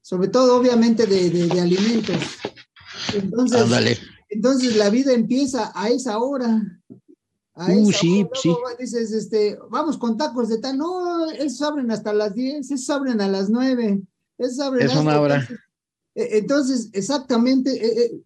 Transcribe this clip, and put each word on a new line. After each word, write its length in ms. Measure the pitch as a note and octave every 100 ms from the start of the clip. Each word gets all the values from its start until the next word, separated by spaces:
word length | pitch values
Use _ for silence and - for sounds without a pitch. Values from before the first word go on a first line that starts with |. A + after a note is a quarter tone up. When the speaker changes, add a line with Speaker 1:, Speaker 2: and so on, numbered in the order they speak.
Speaker 1:
sobre 260 | - F3+ F#3+
todo, 260 | B3 B3+
obviamente, 520 | B3 B3 A#3 A#3 A3+ G#3+
de, 240 | G3 F3+
de, 160 | E3+ E3+
de 140 | F3+
alimentos. 560 | F3 F#3 G#3+ A#3 G3+ E3+ - - - - - _ - - -
Entonces, 480 | G#3 G3 A3+ B3+ A#3+
Speaker 2:
Ándale. 360 | A3 A#3+ A2+ A#2+ - - -
Speaker 1:
entonces 480 | G#3+ A#3+ C4+ B3 G#3+
la 140 | G3+
vida 240 | A#3 C#4
empieza 580 | A#3+ A3 B3 C#4+ C4 G#3
a 140 | E3+ G#3
esa 300 | C4 B3 G#3+
hora. 440 | B3+ C#4 A#3+ A3 F#3 - - - _ _ _ _ _ -
A 140 | F3
Speaker 2:
Uh, 160 | G3 G#3
Speaker 1:
esa 100 | -
Speaker 2:
sí, 220 | E3+ G3
Speaker 1:
hora, 80 | G3
Speaker 2:
sí. 140 | - -
Speaker 1:
luego 140 | E3 B3+
va, 80 | A#3+
dices, 340 | B3 A#3 A3
este, 440 | A3 G3+ A3 G#3 G3+ -
"Vamos 260 | A#3+ D#4 G3+
con 220 | A#3+ G#3+
tacos 320 | D4+ A#3+ A3
de 80 | A3
tal". 180 | C4 C4+
"No, 540 | E4 F#4 F4 E4+ D#4+
esos 320 | D4+ D4 -
abren 280 | D4+ D4+ A#3+
hasta 220 | G#3+ G#3+
las 220 | G#3 G#3+
diez, 360 | G3 C4 D4 C4
esos 200 | C4+ -
abren 280 | C#4+ C4+ A3
a 60 | G3
las 200 | G3 G3
nueve, 540 | A#3 C4 B3 A3 G3 - _ _ -
esos 240 | B3+ B3+
abren 260 | C#4 B3+ C#3+
Speaker 2:
Es 80 |
una 60 | D3+
Speaker 1:
hasta". 200 | D3+ D3
Speaker 2:
hora. 120 | D3 C#3+
Speaker 1:
Entonces, 220 | B2 A#3+ _ _ _ _ _
e-, 240 | - A#3+ G#3+
entonces, 520 | F#3 C#4 C4 B3+ G#3
exactamente, 800 | G3 G3 C#4 - A#3 B3 C4+ C#4
e-, 320 | B3+ A3+ A3+
e-, 160 | A#3+ -